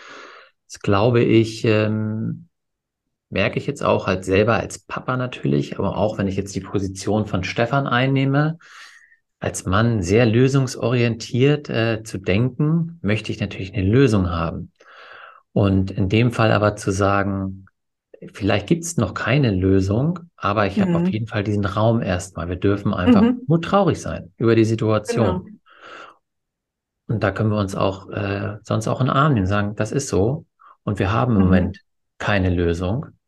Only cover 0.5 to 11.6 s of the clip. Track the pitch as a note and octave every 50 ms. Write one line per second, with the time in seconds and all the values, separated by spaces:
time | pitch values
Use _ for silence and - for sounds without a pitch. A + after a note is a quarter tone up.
0.5 | _ _ _ - - - - - G2+ G2 G#2+ B2 A#2 A#2+ A#2+ - A2+ A2+ A2+ A2+
1.5 | - - - A2+ G#2+ G#2+ G#2+ G#2+ G#2+ G#2+ A2 G#2+ A2 A2 A2+ A2+ A2+ - - _
2.5 | _ _ _ _ _ _ _ _ _ _ _ _ _ _ _ - - F#2 G2+ B2
3.5 | - B2+ - - C3+ - - - G#2+ G#2+ - G2+ F#2 F2+ - F#2 F#2+ G2 G#2+ A#2
4.5 | A2 F#2 F#2 F#2+ - - _ - - - - - B2+ B2+ B2+ B2 - - - C#3
5.5 | C#3+ C#3+ C#3 - - - G2 F#2+ - - G2 G#2+ - - G2 F#2+ F#2+ G2 F#2+ -
6.5 | - F#2+ F#2 - - G#2 G2 F#2+ F#2+ - - G#2 G2+ G#2+ G#2 - - F#2+ F2+ -
7.5 | - - A#2 A#2 C#3 C#3 C#3 - B2 A#2+ C3 C3+ C3+ C3+ C3+ C3+ C3+ C#3+ D3+ D#3
8.5 | E3 - - - - - - - - - _ _ _ _ _ _ _ - - -
9.5 | - - - - F2 G#2 A#2 A#2+ A#2 G#2 E2+ E2+ G2 A#2 B2 A2+ G#2+ A#2+ C3 C3+
10.5 | C3+ C#3 C3 B2 - - - A#2 B2+ B2 A#2 A#2 A2 A2+ - - - A#2+ C3 C#3+
11.5 | D3 D3